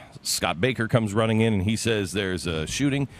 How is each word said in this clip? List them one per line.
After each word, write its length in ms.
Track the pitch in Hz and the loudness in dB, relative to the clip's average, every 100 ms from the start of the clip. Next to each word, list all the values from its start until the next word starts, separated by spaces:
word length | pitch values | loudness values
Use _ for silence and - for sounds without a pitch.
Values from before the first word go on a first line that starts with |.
| - - | -8 -12
Scott 400 | - - 87 85 | -6 -2 -2 0
Baker 260 | 127 117 113 | 0 0 2
comes 280 | 123 107 104 | 2 2 0
running 260 | 113 110 | 2 4
in, 120 | 113 | 4
and 100 | 101 | 2
he 120 | 98 110 | 2 0
says, 360 | 117 110 95 | 0 0 0
"There's 340 | 101 95 90 85 | -2 -2 -2 -2
a 220 | 80 78 | -4 -2
shooting." 400 | - 139 139 139 | 0 0 0 -4